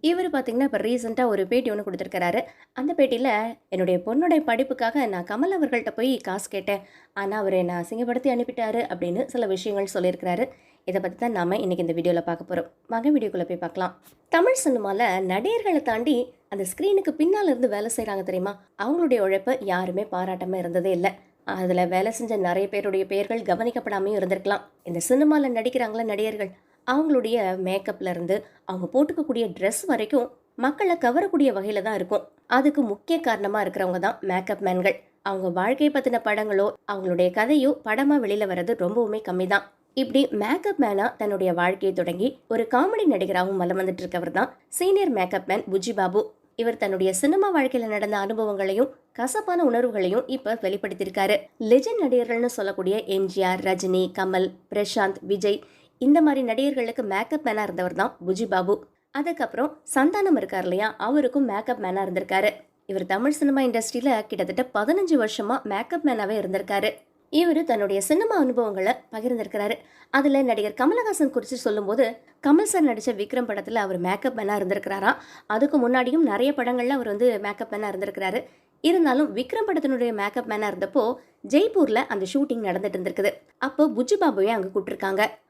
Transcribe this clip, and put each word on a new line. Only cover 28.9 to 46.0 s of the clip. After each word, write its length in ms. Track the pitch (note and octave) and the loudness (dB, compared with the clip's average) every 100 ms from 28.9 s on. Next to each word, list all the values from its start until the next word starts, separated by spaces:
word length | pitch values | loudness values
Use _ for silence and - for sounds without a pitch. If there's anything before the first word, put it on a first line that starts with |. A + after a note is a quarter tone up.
| B3+ | 2
போட்டுக்கக்கூடிய 420 | D4 D#4+ D4+ A#3 A3 - | 2 0 -2 -2 -2 -2
ட்ரெஸ் 280 | F#3+ A#3 F#4+ | -2 -2 -2
வரைக்கும் 440 | B3+ G#3+ C#4+ A#3+ - _ | -2 2 0 0 -8 _
மக்களை 420 | - B3+ D4+ G4 E4+ | -2 -2 0 0 2
கவரக்கூடிய 520 | A#3+ C4 G4 E4+ C#4 | 2 2 0 2 2
வகையில 300 | G3 G3 G#3 | 2 -2 -2
தான் 120 | G3 | -2
இருக்கும். 340 | G#3 F#3 G#3 - _ _ | -4 -2 -2 -4 _ _
அதுக்கு 360 | B3 C#4 C#4+ | 2 4 2
முக்கிய 380 | A#3+ G3+ - E4 | -2 -4 -2 0
காரணமா 420 | D4 G#3+ G3+ G#3 | 0 -2 -2 -2
இருக்கிறவங்க 360 | G3 G3 F#3 F3+ | -2 -2 -2 0
தான் 200 | F#3+ A#3 | -2 -2
மேக்கப் 400 | G3 F#3 F#3 G3+ | -2 -2 -2 -4
மேன்கள். 420 | G3 F3+ F#3 - _ _ | 0 2 0 -2 _ _
அவங்க 260 | G3 G3 F3+ | -6 -4 -2
வாழ்க்கையை 540 | F3 G3 C4 D4 D4 | 0 0 2 2 2
பத்தின 120 | C4 | 0
படங்களோ, 580 | A#3+ A3 G#3 G#3+ G3 G3+ - - | 0 0 -2 0 2 0 -2 -8
அவங்களுடைய 380 | G3+ F#3+ F3 F3+ | -4 -2 2 2
கதையோ 460 | F3+ A3+ D4+ C4+ D4+ | 2 2 4 4 0
படமா 340 | A3 A3 C#4 D4 | -2 2 4 4
வெளியில 260 | G#3+ G#3 G3+ | 2 0 0
வர்றது 280 | F3+ F3 A#3 | -2 -2 0
ரொம்பவுமே 420 | F3+ A3+ A3 G#3+ G#3+ | 0 0 0 -2 -4
கம்மி 180 | F3+ F#3 | -2 2
தான். 240 | G3+ - _ _ | 0 0 _ _
இப்படி 320 | - C4 C4+ C#4+ | -4 2 2 2
மேக்கப் 520 | G#3+ G#3 F4 G4+ F#4+ | 0 0 0 -2 0
மேனா 340 | A#3+ G3 A3 - | 2 2 0 -2
தன்னுடைய 360 | G#3+ G3 F#3 | -4 0 0
வாழ்க்கையை 400 | F3 F3 F#3+ G3 | 2 0 2 -2
தொடங்கி 460 | F#3 F3 F3 A#3+ - _ | 0 -2 0 -2 -4 _
ஒரு 180 | A3+ A3+ | -2 2
காமெடி 360 | B3 F4+ A4 G4 | 2 2 2 2
நடிகராகவும் 460 | G3 F#3+ F3+ F#3 G3 | 2 0 0 0 0
வலம் 220 | F3 F#3 | 0 0
வந்துட்டு 240 | F#3 F#3 | -2 -4
இருக்கவர் 280 | F3+ F3+ E3+ | -6 -4 -2
தான் 260 | F3+ B3+ - _ | -2 -2 -6 _
சீனியர் 420 | - F4+ G4 F#4 | -2 2 2 2
மேக்கப் 360 | A3 F#3 F#3+ F#3+ | 0 0 -2 -2
மேன் 180 | F#3+ - | -2 0
புஜி 220 | F#3+ F#3+ | -2 -2
பாபு. 380 | G#3 | 0